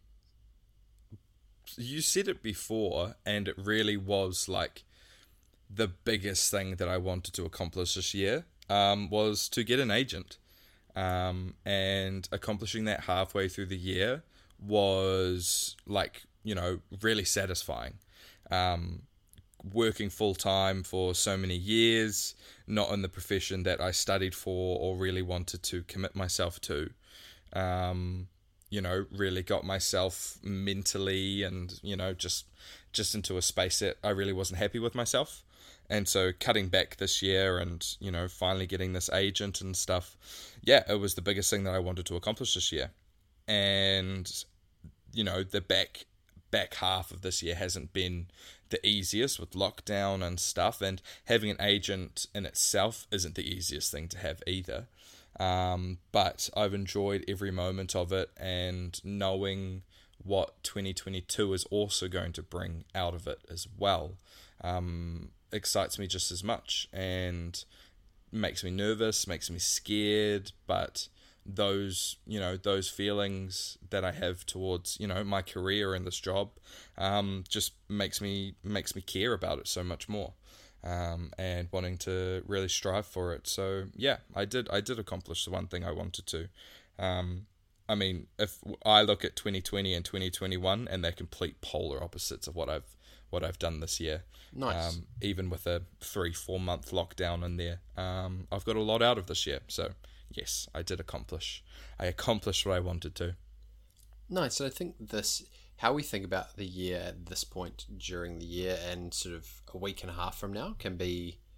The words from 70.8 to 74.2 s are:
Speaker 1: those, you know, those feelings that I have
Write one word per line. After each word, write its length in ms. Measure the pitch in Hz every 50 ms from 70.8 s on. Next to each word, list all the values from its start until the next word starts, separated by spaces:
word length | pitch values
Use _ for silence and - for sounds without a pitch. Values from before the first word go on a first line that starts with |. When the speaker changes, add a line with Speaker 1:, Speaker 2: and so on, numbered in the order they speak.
| 90 - - - - - _ - - - - _ -
Speaker 1:
those, 720 | 98 98 107 101 98 98 98 101 95 92 - - - - - -
you 120 | - 107 104
know, 180 | 92 90 95
those 320 | 95 - 104 98 98 95 -
feelings 880 | - - 101 104 104 101 101 98 98 95 95 92 92 - - - - - - -
that 140 | - 95 92
I 80 | 92
have 340 | - -